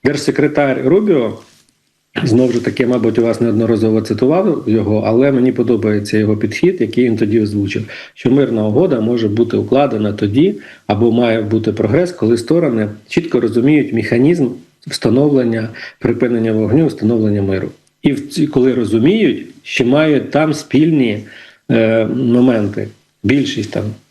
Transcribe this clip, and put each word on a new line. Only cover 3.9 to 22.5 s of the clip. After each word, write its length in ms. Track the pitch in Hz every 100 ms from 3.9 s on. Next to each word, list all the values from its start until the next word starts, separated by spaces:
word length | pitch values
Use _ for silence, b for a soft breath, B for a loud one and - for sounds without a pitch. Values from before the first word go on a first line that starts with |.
| 110
цитував 640 | - 107 127 170 202 143 -
його, 360 | 110 98 107 107
але 240 | 113 139
мені 200 | 135 127
подобається 680 | 120 113 113 107 104 104 107
його 200 | 107 107
підхід, 440 | 107 - 175 185
який 240 | 107 - 123
він 120 | 107
тоді 240 | 107 113
озвучив, 420 | 107 104 98 110 107 B B
що 180 | - 123
мирна 360 | 135 131 113 107
угода 320 | 104 180 127
може 280 | 110 120 110
бути 300 | 104 117 107
укладена 560 | 101 131 143 110 104
тоді, 420 | 104 104 110 185 208 B B -
або 240 | 101 117
має 300 | 117 120 113
бути 300 | 104 110 110
прогрес, 400 | 101 104 135 180
коли 260 | - 110 117
сторони 520 | - 165 160 113 104 - _
чітко 320 | - 165 123
розуміють 540 | 117 117 131 151 95
механізм 540 | 113 113 120 139 170 127 - - _ -
встановлення, 840 | - 113 120 147 139 117 113 110 107 B B
припинення 540 | 120 113 123 117 113
вогню, 340 | 110 104 135 160
встановлення 540 | - 107 117 107 104
миру. 280 | 98 95 - - _ _
І 120 | 147
в 160 | 135 -
ці, 180 | - 139
коли 260 | 139 127
розуміють, 720 | 123 104 113 135 220 180 101 - -
ще 220 | - - 120
мають 460 | 143 156 139 -
там 220 | 147 156
спільні, 680 | 151 - 131 156 156 120 104 104 B B B -
е, 340 | 117 110 113 110
моменти, 840 | 120 127 120 127